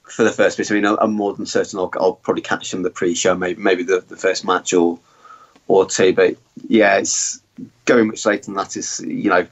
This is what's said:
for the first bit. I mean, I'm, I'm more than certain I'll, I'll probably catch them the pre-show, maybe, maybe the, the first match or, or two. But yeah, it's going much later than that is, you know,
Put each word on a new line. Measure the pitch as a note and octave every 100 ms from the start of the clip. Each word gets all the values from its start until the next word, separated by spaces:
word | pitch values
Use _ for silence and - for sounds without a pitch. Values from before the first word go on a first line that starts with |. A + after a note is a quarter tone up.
| -
for | -
the | A2
first | - G2 -
bit. | -
I |
mean, | G#2 G#2
I'm, | G#2+
I'm | A2
more | G#2+ G2+
than | F#2+ G2+
certain | G#2 F#2 G2
I'll, | F2+ -
I'll | F#2
probably | - - F2
catch | - F#2 -
them | F#2
the | F2+
pre-show, | - F2+ E2+ F#2+ F2+
maybe, | F2+ E2+
maybe | G2 F2+
the, | F2 F#2
the | - -
first | F#2+ F2+
match | G2 F#2 -
or, | F2+ E2+ E2+ _ _ - - _ _ -
or | F#2+ F#2
two. | - F#2+
But | F#2 F2+ - _ - -
yeah, | A2 G2+ G2
it's | - - - - _ - - _ -
going | A#2+ G#2+
much | - G#2+
later | G#2 -
than | G2
that | F#2 -
is, | - - -
you | - G2+
know, | F2+ -